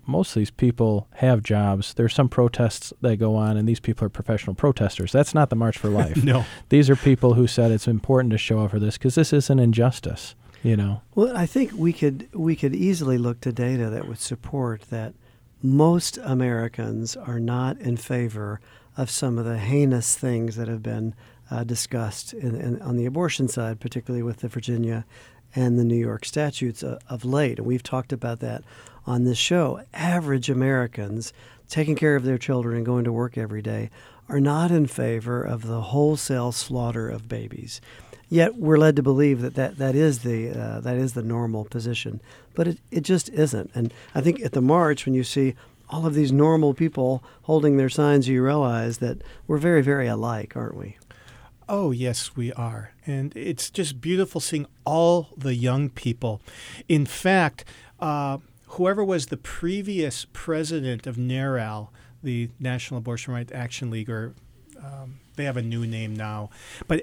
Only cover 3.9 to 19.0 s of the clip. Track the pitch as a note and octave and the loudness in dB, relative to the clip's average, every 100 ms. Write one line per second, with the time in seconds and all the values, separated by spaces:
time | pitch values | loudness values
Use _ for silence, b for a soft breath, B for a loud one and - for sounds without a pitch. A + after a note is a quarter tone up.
3.9 | A2 G#2 - - A2 - F#2+ C#3+ - G2+ | -2 -2 -4 -4 -2 -2 0 0 2 0
4.9 | - F#2 D#3+ - D#3 C#3+ A2+ A2+ - G#2+ | -2 0 2 4 4 2 2 0 0 0
5.9 | G#2 - D#3 C3 B2 - B - C#3+ C#3 | 2 2 2 4 4 0 B 4 6 8
6.9 | C3+ C#3 B2+ B2 A#2+ A#2+ - A#2 A2 - | 6 6 6 6 6 4 4 4 4 2
7.9 | A2 - C3 B2 A2 - A2 G#2 G#2+ G#2 | 0 2 2 4 0 0 0 2 0 -2
8.9 | - C3 E3 - D3 - C3+ A#2 A2+ B2 | 0 0 2 4 4 4 6 6 6 4
9.9 | - - - - - b b A2+ G#2+ G2+ | 2 -6 -8 -12 -18 b b 2 2 2
10.9 | G#2 - - A#3+ A#3 E3+ C4+ C4 G#3 E3 | -2 -2 2 2 2 0 0 0 0 0
11.9 | E3 D3 C3+ - - D#3+ D3+ C#3 - F#3 | 2 0 0 -6 -2 0 0 0 2 0
12.9 | F3 C3+ B2 A#2+ A#2+ B2+ A#2 B2 C3 A2+ | 2 2 2 0 -2 -4 -2 -2 0 -2
13.9 | G#2+ - A2+ - A#2+ - C#3 B2 A2 - | -4 -8 -10 -8 -10 -8 -4 -4 -6 -8
14.9 | A2+ A2 - b b b _ C3 C#3 D#3+ | -8 -8 -12 b b b _ 2 6 6
15.9 | F3 - - A3+ B2+ B2+ A2+ A#2 - A2+ | 4 0 -6 -2 0 0 0 -2 -4 -6
16.9 | A2 A2+ C4 F3+ A#2+ A#2 B2 C3 C#4 D#3+ | -6 -6 -8 -8 -4 -2 -2 -2 -4 -4
17.9 | A#2+ - B2+ A#2 G#2+ G#2 G#2 b b b | -4 -2 -2 -2 -4 -8 -10 b b b
18.9 | - | -6